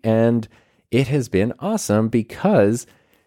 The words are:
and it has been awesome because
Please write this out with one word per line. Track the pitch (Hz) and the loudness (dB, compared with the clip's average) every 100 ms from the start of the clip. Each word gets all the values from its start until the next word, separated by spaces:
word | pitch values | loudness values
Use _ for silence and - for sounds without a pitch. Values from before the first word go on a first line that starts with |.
and | 113 110 117 117 - _ _ _ - | 0 2 2 0 -4 _ _ _ -4
it | 117 135 | -2 0
has | 143 113 | -2 0
been | 92 113 - | 0 -2 -4
awesome | 185 220 - 104 110 | -6 -4 0 0 0
because | 120 107 - 190 175 101 117 - _ _ _ | -2 -4 -4 0 2 2 0 -8 _ _ _